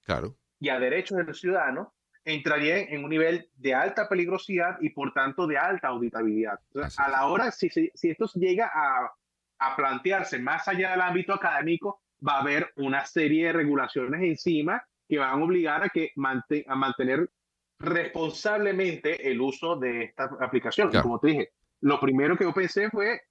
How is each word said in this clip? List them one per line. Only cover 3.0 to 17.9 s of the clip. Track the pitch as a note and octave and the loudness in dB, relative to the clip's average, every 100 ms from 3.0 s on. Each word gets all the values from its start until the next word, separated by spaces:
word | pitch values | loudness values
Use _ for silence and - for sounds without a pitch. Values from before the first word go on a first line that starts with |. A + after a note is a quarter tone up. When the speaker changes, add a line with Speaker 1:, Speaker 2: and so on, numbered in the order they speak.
Speaker 2:
un | C#3+ | -2
nivel | D#3 E3 F3 - C3 | 2 2 0 -4 _
de | C3+ | 0
alta | C3 F#3+ G#3+ G#3 | 2 2 0 0
peligrosidad | F#3 F3 F#3 - F3+ F3 - | 0 0 -2 -2 0 0 -2
y, | D3+ | -4
por | C#3+ C3+ | -4 -4
tanto, | C#3 C3+ C#3 D#3+ | 0 -2 0 0
de | C#3+ | 2
alta | F3+ F#3 C3 | 0 0 -2
auditabilidad. | A#2+ A#2 A2+ A2 G#2+ G#2+ G2+ _ | -2 -4 -2 0 0 -2 -4 _
Entonces, | C#3 - - | -8 -6 -2
Speaker 1:
Así | |
Speaker 2:
a | C#3 | 0
Speaker 1:
es. | |
Speaker 2:
la | C3+ C#3 | 2 2
hora, | G3 B3 | 0 -2
si, | - F3 | -2 -2
si, | D#3+ E3 | 0 0
si | - E3+ | 0 -2
esto | - A3+ F3+ | -2 -4 0
llega | F#3 F#3 A3+ | 2 2 0
a, | D#3 D3+ D#3 D3+ - _ _ _ - | 0 0 0 -2 -8 _ _ _ -4
a | C3+ C#3+ | -2 0
plantearse | C#3 B2+ F3+ F#3+ - B2+ | 0 0 0 0 -2 -4
más | C3 D#3+ G3 | -2 -2 -2
allá | F#3 F#3 | -2 0
del | F#3 | 2
ámbito | F3+ F3 F#3 | 2 0 0
académico, | G3 E3+ D3 D#3+ E3+ G3+ - _ - C#3+ | 0 0 0 0 0 -2 -8 _ -8 -2
va | C#3 | 0
a | |
haber | C#3+ D3 E3+ C#3 | 2 0 -2 -4
una | C3+ C#3 | -2 -2
serie | C#3 E3+ D3 D#3 E3+ | 0 0 4 4 2
de | |
regulaciones | E3 D3 C#3 B2 C#3 B2+ D#3+ | 2 2 2 0 -2 -2 0
encima | F3+ D3+ F3+ D3+ D#3+ A#3+ - _ - | 0 0 0 2 2 -2 -6 _ -2
que | D3+ | 0
van | C3 C#3 | 2 2
a | |
obligar | E3 F3+ D#3+ D#3 | 2 2 2 0
a | G3 | 0
que | E3 D#3 C#3 | 0 -2 -2
mante-, | C3+ C3 - D3+ C3+ | -2 -2 -2 -2 -2
a | C3+ | -2
mantener | C3+ B2+ B2+ C#3 - _ _ _ _ - D#3 | -2 0 0 2 0 _ _ _ _ -8 -2